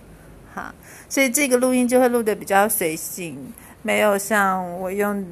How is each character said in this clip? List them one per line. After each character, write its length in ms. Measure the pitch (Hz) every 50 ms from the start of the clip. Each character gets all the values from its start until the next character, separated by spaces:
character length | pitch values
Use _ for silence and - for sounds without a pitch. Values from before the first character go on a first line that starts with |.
| - - - - - - - - - - -
好， 160 | 196 175 - - - - - - - - -
所 140 | - 277 269
以 80 | 262
这 180 | 233 302 294 269
个 80 | 254
录 160 | 247 247 254 254
音 160 | 254 247 240
就 100 | 254 247
会 80 | 262
录 160 | 247 240 240 233
得 120 | 214 208
比 100 | 175 -
较 240 | - 196 196 202 214
随 260 | 214 - 185 165 156
性， 560 | 165 - - - - 180 165 139 139 135 - - - - - - -
没 200 | - 214 208 208
有 180 | 208 214 202 202
像 520 | 202 - 220 208 196 190 190 185 185 175 175 180
我 140 | 190 185 190
用 320 | 202 202 208 208 202 196 175